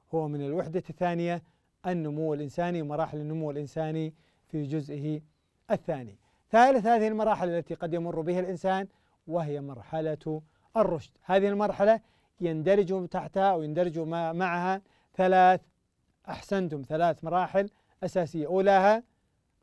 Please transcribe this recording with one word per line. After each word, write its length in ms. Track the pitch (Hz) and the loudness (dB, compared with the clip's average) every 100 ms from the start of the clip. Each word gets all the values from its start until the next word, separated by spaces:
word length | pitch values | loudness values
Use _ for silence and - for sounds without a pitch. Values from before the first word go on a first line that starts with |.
| _ | _
هو 140 | 165 151 | -4 -4
من 140 | 147 | -4
الوحدة 400 | 139 170 165 175 - | -4 -4 -4 -6 -6
الثانية، 520 | - 175 170 170 175 - _ _ _ 180 | -4 -2 -2 -2 -4 -8 _ _ _ -6
النمو 480 | 180 151 151 160 | -4 -4 -4 -4
الإنساني، 480 | 147 147 175 175 175 | -4 -6 -4 -4 -4
مراحل 360 | 147 147 160 151 | -4 -4 -4 -6
النمو 320 | 151 160 151 | -6 -6 -6
الإنساني 640 | 143 143 160 156 160 160 - _ _ _ | -6 -8 -6 -4 -4 -6 -8 _ _ _
في 160 | 156 | -6
جزئه 580 | 143 156 147 147 151 151 - _ _ _ - | -4 -4 -6 -8 -6 -6 -10 _ _ _ -4
الثاني. 480 | 214 - 143 117 - _ _ _ | -4 -2 -8 -8 -18 _ _ _
ثالث 360 | 220 262 262 220 | 6 6 6 4
هذه 220 | 233 220 | 2 2
المراحل 400 | 214 220 196 180 | 0 0 0 -2
التي 260 | 170 - | -2 -6
قد 200 | 165 170 | -8 -4
يمر 260 | 170 170 165 | -4 -4 -4
بها 200 | 160 180 | -2 -2
الإنسان 480 | 185 175 190 190 196 _ _ _ - | -2 -4 -2 -2 -4 _ _ _ -6
وهي 340 | 170 151 143 | -4 -4 -6
مرحلة 840 | 139 123 - 160 156 151 160 156 - _ _ 226 | -8 -12 -8 -4 -4 -4 -6 -8 -10 _ _ 0
الرشد. 360 | 185 160 - _ | 0 0 -8 _
هذه 260 | - 196 202 | 0 2 2
المرحلة 520 | 202 208 - 202 220 - _ _ - | 0 0 2 4 2 0 _ _ -6
يندرج 680 | 175 160 160 202 185 190 175 | -4 0 2 2 2 -2 -4
تحتها 440 | 180 156 190 196 | -6 -4 0 2
أو 100 | 175 | 2
يندرج 360 | 151 160 175 160 | -2 -2 -2 -2
ما-، 340 | 160 170 165 | -4 -4 -4
معها 500 | 165 185 175 185 196 - _ _ | -2 -2 0 -2 -4 -6 _ _
ثلاث، 460 | - 185 185 185 180 - _ _ _ _ _ - | 0 4 8 8 6 0 _ _ _ _ _ -16
أحسنتم، 540 | - - 196 175 147 127 | -14 -4 -2 -2 -6 -6
ثلاث 360 | 156 170 151 | 0 0 0
مراحل 460 | 160 180 175 196 202 _ _ _ | -2 -2 0 0 -2 _ _ _
أساسية. 420 | 180 185 160 165 151 | -4 -2 -2 -4 -2
أولاها 560 | 185 196 190 196 220 - _ _ _ _ _ | 2 4 6 6 4 0 _ _ _ _ _